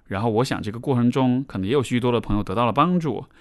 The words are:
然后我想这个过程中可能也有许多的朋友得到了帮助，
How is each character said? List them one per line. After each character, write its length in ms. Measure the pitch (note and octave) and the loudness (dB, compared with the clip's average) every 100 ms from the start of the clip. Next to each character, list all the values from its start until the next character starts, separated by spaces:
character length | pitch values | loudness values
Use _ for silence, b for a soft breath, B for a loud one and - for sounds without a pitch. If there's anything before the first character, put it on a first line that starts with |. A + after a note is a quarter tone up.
| - | -8
然 160 | G2 | -4
后 80 | A#2+ | 0
我 120 | G#2+ | 0
想 200 | C3+ G#2+ | 0 -2
这 100 | G#2 | -6
个 60 | A2+ | -6
过 160 | C3 B2+ | -2 2
程 160 | A#2+ | 2
中 340 | C3 C3 B2 C#3 | 4 2 2 -2
可 140 | - | -4
能 80 | F#2+ | 0
也 60 | |
有 100 | C#3+ | 0
许 180 | A#2 A#2+ | 0 0
多 100 | B2 | 0
的 80 | A#2 | 0
朋 160 | G#2 G#2 | 0 -2
友 80 | |
得 120 | G2+ G2 | 0 0
到 100 | A#2+ | 0
了 80 | |
帮 260 | A#2+ D#3 F3+ | 2 2 2
助， 280 | D#3+ G#2+ - b | 0 -4 -10 b